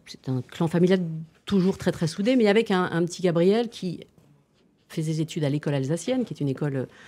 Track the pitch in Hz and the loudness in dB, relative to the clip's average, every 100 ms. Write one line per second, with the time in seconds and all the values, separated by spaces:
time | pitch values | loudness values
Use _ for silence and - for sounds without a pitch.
0 | - - - 127 123 - 165 170 175 190 | -16 -12 -6 -6 -6 -4 0 4 4 4
1 | 170 160 160 _ - 202 180 185 - - | 0 -8 -12 _ -2 2 2 0 -4 -2
2 | 165 - 208 262 214 202 220 190 180 165 | -4 0 2 4 4 4 2 0 0 0
3 | 175 - 180 170 175 214 240 - 185 160 | -2 0 0 4 4 2 0 -6 -8 -8
4 | - _ _ _ _ _ _ _ _ - | -14 _ _ _ _ _ _ _ _ -4
5 | 160 160 156 - 147 147 151 143 135 165 | -2 -2 -2 -2 0 0 -2 -2 -2 -4
6 | - 254 233 156 143 131 151 135 120 - | -2 -2 -2 -4 -4 -2 -2 -4 -6 -10